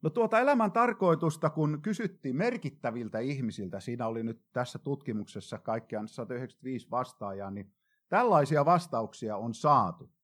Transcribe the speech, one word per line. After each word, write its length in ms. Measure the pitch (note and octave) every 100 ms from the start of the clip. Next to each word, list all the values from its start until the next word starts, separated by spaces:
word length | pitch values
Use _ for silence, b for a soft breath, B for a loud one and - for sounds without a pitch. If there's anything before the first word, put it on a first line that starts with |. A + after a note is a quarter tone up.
No 80 | D#3
tuota 280 | F#3+ A3 A3
elämän 340 | C4+ C4+ G#3+
tarkoitusta, 760 | A3 A#3+ - F#3 D#3+ D#3+ D3+ D3+
kun 320 | D3+ D3+ D3+
kysyttiin 540 | G#3 G#3+ G#3+ - C#3 B2+
merkittäviltä 800 | A3+ A#3+ D#3+ - B2+ A#2 A2 A2
ihmisiltä, 640 | B2+ C#3+ A#2 G#2+ F#2+ G2
siinä 260 | - A#2+ A#2
oli 160 | A2+
nyt 200 | A2+ A2+ _
tässä 260 | B2 A#2+ -
tutkimuksessa 800 | - C#3 - G#2+ G2+ G#2 - A2
kaikkiaan 500 | - A2+ A#2 G#2+ G#2+
satayhdeksänkymmentäviisi 840 | - A#2 B2 B2+ _ B2+ B2+ -
vastaajaa, 600 | B2 B2 - G2+ G2 G2
niin 220 | G2 G2+ _ _ _ _
tällaisia 560 | F#3 A#3+ E3+ C#3+ D3+
vastauksia 720 | C#3+ F3 F3 B2 A2 - A2+ G2+
on 180 | A#2
saatu. 560 | A2 D3+ C#3 F#2+ E2+ - _